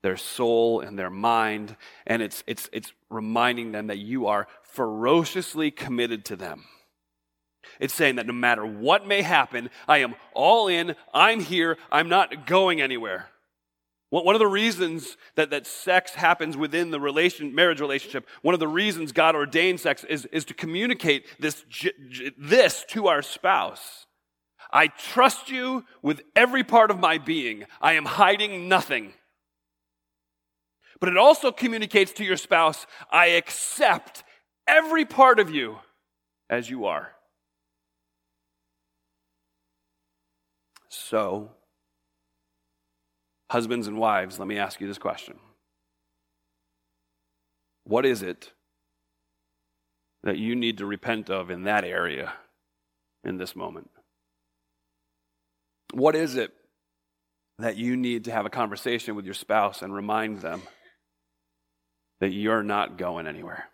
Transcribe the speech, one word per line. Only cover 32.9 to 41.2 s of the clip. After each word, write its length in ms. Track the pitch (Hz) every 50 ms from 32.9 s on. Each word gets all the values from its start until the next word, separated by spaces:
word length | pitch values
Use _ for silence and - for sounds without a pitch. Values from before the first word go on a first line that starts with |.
| - - - _
"I 160 | - 165 175 170
accept 920 | 170 170 165 - - - - - - - 285 220 175 - - - - - - _ _ _ _ _ _ _ _ -
every 360 | 302 320 320 311 320 320 302
part 340 | - - - 269 262 247 220
of 100 | 202 160
you 300 | 156 143 127 110 107 - - _ _ _ _ _ _ _ _ _ _ _ _ _
as 180 | 117 120 120 113
you 140 | 131 127 107
are." 280 | 95 82 73 - - - _ _ _ _ _ _ _ _ _ _ _ _ _ _ _ _ _ _ _ _ _ _ _ _ _ _ _ _ _ _ _ _ _ _ _ _ _ _ _ _ _ _ _ _ _ _ _ _ _ _ _ _ _ _ _ _ _ _ _ _ _ _ _ _ _ _ _ _ _ _ _ _ _ _ _
So, 600 | - - - - 113 110